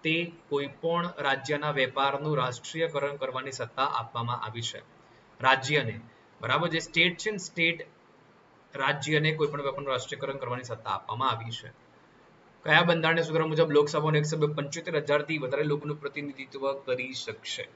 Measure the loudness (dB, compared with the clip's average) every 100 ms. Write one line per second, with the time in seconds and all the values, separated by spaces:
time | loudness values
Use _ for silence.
0 | 2 0 0 -8 -4 -2 -2 -4 0 0
1 | -2 -2 0 0 0 -2 0 0 0 2
2 | 0 0 0 0 0 -4 -10 -2 -2 0
3 | -2 -2 -4 -4 -8 -8 -8 -2 0 0
4 | -4 -4 -4 -4 -4 -6 -8 -8 -16 -20
5 | -20 -20 -20 0 4 4 4 2 2 -6
6 | -12 -20 _ -8 0 2 2 -2 -2 4
7 | 4 2 -4 -4 -6 0 0 0 -10 -18
8 | -20 -20 -20 -20 -20 -20 _ -2 0 0
9 | 2 4 4 2 0 0 -4 -4 -2 -2
10 | -4 -6 -6 -6 -6 -6 -6 -8 -4 -4
11 | -4 -2 0 0 -6 -10 -12 -20 -20 -20
12 | -20 -20 -20 -20 -20 -8 4 6 6 4
13 | 4 2 2 2 2 4 6 6 4 2
14 | 2 2 2 0 0 0 -4 -6 -2 -2
15 | 2 2 2 -2 0 0 0 0 -2 -6
16 | -6 -6 -8 -10 -12 -4 -2 -2 -2 -4
17 | -4 -8 -10 -10 -10 -10 -10